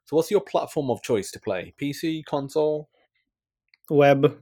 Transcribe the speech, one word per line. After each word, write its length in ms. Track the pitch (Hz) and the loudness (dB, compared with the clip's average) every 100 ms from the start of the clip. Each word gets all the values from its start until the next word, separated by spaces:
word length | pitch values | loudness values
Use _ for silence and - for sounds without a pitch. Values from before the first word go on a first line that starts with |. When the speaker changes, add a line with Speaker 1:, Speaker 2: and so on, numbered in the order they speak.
Speaker 1:
so 120 | - 151 | -4 -2
what's 140 | 160 | 0
your 120 | 202 | 0
platform 480 | 196 - 151 160 135 | 0 -4 -4 -6 -4
of 120 | 110 | -4
choice 280 | - 110 92 | -2 -2 -2
to 100 | 101 | -10
play? 320 | 107 92 87 - | -6 -6 -8 -8
P 160 | 143 | -8
C, 280 | 139 165 160 | -6 -6 -6
console? 680 | 147 143 139 156 151 151 151 _ _ _ _ _ _ _ _ _ - | -6 -6 -4 -2 -2 -2 -8 _ _ _ _ _ _ _ _ _ 0
Speaker 2:
Web. 500 | 147 143 139 143 - | 4 6 6 4 0